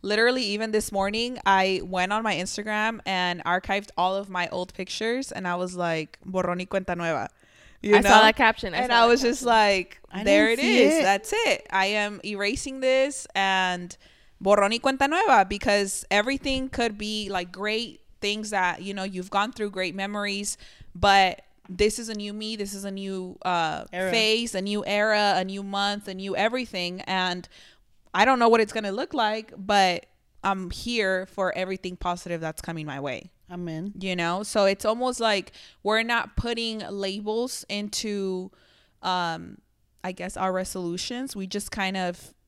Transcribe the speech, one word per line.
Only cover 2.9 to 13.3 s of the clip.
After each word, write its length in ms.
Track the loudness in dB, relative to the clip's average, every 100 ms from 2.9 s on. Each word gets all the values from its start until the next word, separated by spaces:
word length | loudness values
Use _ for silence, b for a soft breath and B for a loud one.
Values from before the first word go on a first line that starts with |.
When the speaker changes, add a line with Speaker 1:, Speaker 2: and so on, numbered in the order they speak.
| -4
Speaker 1:
and 380 | -4 -2 -2 -2
archived 460 | 0 -2 0 -4 -4 0
all 160 | 0
of 160 | 0 -4
my 180 | -4 -4
old 220 | -4 -6
pictures, 560 | -8 -8 -4 -2 -2 -6
and 140 | -6 -4
I 80 | -4
was 180 | -4
like, 440 | -4 -2 -2 -4 -12 -6
"Borrón 320 | -2 -2 -2
y 60 | -2
cuenta 280 | -4 -2 -4
nueva." 320 | -2 -2 -4 _ b b b b
You 120 | 4 6
Speaker 2:
I 40 |
saw 80 | 10
Speaker 1:
know? 140 | 10
Speaker 2:
that 120 | 8 6
caption. 380 | 4 2 -4
I 40 | -4
Speaker 1:
And 80 | 2
Speaker 2:
saw 60 | 6
Speaker 1:
I 40 |
Speaker 2:
that 40 | 6
Speaker 1:
was 120 | 6
just 200 | 4 0
Speaker 2:
caption. 60 | 4
Speaker 1:
like, 520 | 6 6 4 -2 -12 -14
Speaker 3:
I 140 | -4
Speaker 1:
"There 220 | 4 6 6 4
Speaker 3:
didn't 80 |
Speaker 1:
it 40 | 4
Speaker 3:
see 140 | 6
Speaker 1:
is. 120 | 6
Speaker 3:
it. 80 | 6
Speaker 1:
That's 300 | 4 2 0
it. 320 | 0 2 0 -2
I 160 | 0 0
am 340 | 0 -2 -4
erasing 560 | -8 -4 -2 -2 -6 -4
this 460 | 2 2 2 -2 -6